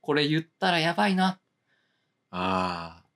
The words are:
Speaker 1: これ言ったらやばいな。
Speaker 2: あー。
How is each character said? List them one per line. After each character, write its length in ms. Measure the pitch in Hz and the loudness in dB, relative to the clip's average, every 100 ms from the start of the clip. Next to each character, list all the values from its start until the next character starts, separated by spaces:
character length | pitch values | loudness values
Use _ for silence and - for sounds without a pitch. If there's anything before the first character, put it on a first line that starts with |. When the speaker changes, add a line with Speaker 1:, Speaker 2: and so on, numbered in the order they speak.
Speaker 1:
こ 120 | - | -2
れ 140 | 147 147 | 0 2
言 120 | 156 | 0
っ 40 | |
た 280 | 160 - 185 | -4 -4 0
ら 80 | 170 | 2
や 140 | 160 | 0
ば 140 | 170 208 | 2 2
い 60 | 185 | 2
な。 240 | 185 180 _ _ _ _ _ _ _ _ _ | 2 0 _ _ _ _ _ _ _ _ _
Speaker 2:
あ 720 | 90 92 92 92 87 82 82 | -6 -2 0 -2 -4 -10 -16
ー。 20 | _ | _